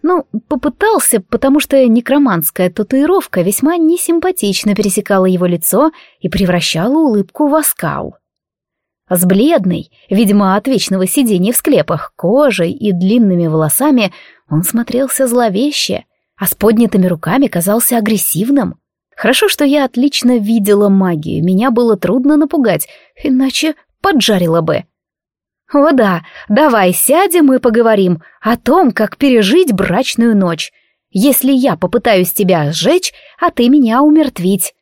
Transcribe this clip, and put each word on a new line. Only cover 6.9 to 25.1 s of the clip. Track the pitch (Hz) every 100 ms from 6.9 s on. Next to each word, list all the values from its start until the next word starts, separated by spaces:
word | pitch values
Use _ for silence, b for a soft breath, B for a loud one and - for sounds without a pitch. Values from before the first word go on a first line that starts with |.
| 302
улыбку | 311 208 190 - 302
в |
оскал. | 311 294 - 160 139 - - _ _ _ _ _ _ _ _ _
С | 180
бледной, | 180 190 285 320 185 170 - b b
видимо, | 196 208 202 190 196
от | 262
вечного | 240 - 185 185
сидения | 285 240 185 190
в | 247
склепах, | - 262 - 160 - -
кожей | 170 254 294 185 170
и | - 208
длинными | 180 185 240 208 180 165
волосами, | 156 156 - 294 254 196 B B B _
он | 151
смотрелся | 185 226 233 240 269 - 262
зловеще, | 240 226 190 285 285 - - _ _ _ _
а | 190
с |
поднятыми | - - 220 233 196 180
руками | 165 - 247 277
казался | 175 170 220 - 233
агрессивным. | 214 214 - 160 226 285 180 - _ _ _
Хорошо, | - - 262 415
что | -
я | 285 294
отлично | 262 - 277 - 240 247
видела | 202 226 202 202 208
магию, | 196 185 165 160 160
меня | 170 185 254
было | 233 233 208
трудно | 175 247 269 302
напугать, | 302 330 233 165 - b b _
иначе | 294 254 269 - 311 302 b _
поджарила | 392 311 - 196 175 165
бы. | 160 151 - _ _